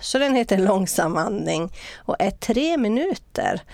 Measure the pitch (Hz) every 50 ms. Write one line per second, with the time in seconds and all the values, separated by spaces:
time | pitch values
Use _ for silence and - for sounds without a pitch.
0 | - - - 262 277 277 262 247 233 - 196 190 190 190 202 190 190 175 - -
1 | 170 160 170 165 160 - 208 165 160 165 165 160 165 175 - - - - - -
2 | - - 190 - - 202 190 - - - 226 240 285 320 339 302 240 208 220 247
3 | 311 392 349 - - - - - 98 95 - 185 - -